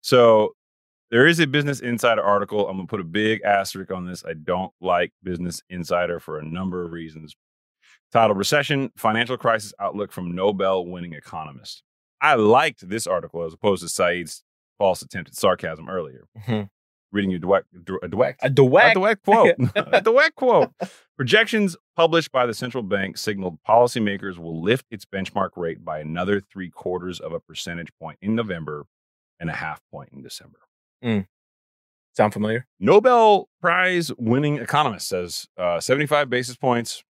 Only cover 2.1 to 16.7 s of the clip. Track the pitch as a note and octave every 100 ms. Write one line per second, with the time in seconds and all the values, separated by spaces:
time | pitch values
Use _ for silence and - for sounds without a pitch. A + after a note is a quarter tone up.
2.1 | A2 G2+ G2+ G2 G#2 G2 F#2+ F2+ G#2 E2+
3.1 | G2 G#2+ A2 G#2 G2+ F#2+ F#2+ F#2 F#2 F2+
4.1 | F2+ - E2 D#2 F2+ F#2 _ F2+ F2 F2+
5.1 | _ F#2 F2 F2 E2 _ F2+ E2 F2 F2
6.1 | E2+ - D#2 D2+ E2+ F#2+ F2+ F2 E2+ D#2+
7.1 | D#2 D#2 - _ _ _ _ _ _ _
8.1 | A#2+ A2+ G2 G2 D3 C#3+ C#3+ C3+ - A2+
9.1 | A2 A#2 B2 A#2+ A2+ G#2 - G2 G2+ G2+
10.1 | - F2+ F2 G2 G2 F#2+ F#2+ F2 F2+ F2
11.1 | D2+ - E2+ D#2 C2 - - _ _ _
12.1 | _ D3 C3+ G#2+ B2 D#3 - F2+ G#2+ F2
13.1 | F2+ E2 E2+ E2 E2 G#2+ F#2 E2+ - F2
14.1 | F2 E2 - _ _ _ _ G2 F2+ -
15.1 | G2 E2+ - G2+ F2+ F2 D#2+ E2 F#2 D2+
16.1 | B1+ _ A2+ G#2 A2 G2+